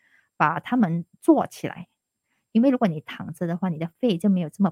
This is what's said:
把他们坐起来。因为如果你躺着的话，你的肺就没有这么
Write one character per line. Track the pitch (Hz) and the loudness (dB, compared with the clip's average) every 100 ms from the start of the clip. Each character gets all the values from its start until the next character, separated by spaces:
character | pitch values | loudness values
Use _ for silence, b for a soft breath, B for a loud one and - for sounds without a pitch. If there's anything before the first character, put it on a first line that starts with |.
| _ _ _ - | _ _ _ -2
把 | 151 175 | -2 -2
他 | - 254 | -2 0
们 | 185 170 170 _ | 0 0 -6 _
坐 | - 277 - | 4 4 2
起 | - - | -6 -10
来。 | - 175 _ _ _ _ _ _ | -10 -16 _ _ _ _ _ _
因 | 220 | 2
为 | 269 | 2
如 | 254 | 2
果 | 214 | 0
你 | 156 | -2
躺 | - - - | -10 -14 -12
着 | 156 175 | -6 -6
的 | 175 | -4
话， | 185 | -4
你 | 156 | -4
的 | 170 - | -8 -4
肺 | 247 175 | -2 0
就 | 208 | 2
没 | 185 | 0
有 | 156 | -2
这 | - | -2
么 | 196 | -2